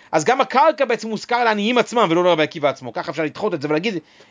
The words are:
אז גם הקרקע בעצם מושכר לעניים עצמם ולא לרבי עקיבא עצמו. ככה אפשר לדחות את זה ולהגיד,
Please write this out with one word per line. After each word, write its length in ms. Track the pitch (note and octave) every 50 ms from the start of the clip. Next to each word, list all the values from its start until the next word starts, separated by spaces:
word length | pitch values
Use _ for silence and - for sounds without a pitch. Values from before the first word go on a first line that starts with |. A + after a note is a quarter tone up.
| - -
אז 120 | - D#3+ D3
גם 160 | A3 B3+ C#4
הקרקע 440 | B3+ - - C4 D4+ D#4+ D#4 D#4 C4+
בעצם 240 | A3+ A#3 - A3 A3+
מושכר 360 | G#3+ - - - A#3+ A#3+ A#3+
לעניים 340 | A3+ G#3+ G#3 G3+ A3+ B3 A#3+
עצמם 280 | - - A3 A#3+ G#3+ E3
ולא 140 | E3 F3 F3+
לרבי 180 | F3+ E3+ D#3
עקיבא 260 | D3+ D3 - D#3+ C#3+ C#3
עצמו. 240 | C3 - C3 A#2
ככה 180 | - F3+ D#3+ F3
אפשר 120 | C#3 D#3+
לדחות 320 | D#3 D3 - - G#3 G#3 F3
את 80 | D3+
זה 60 | C3 D3
ולהגיד, 260 | D3+ D#3 F#3 A#3 G3 D#3 - _ _ - - _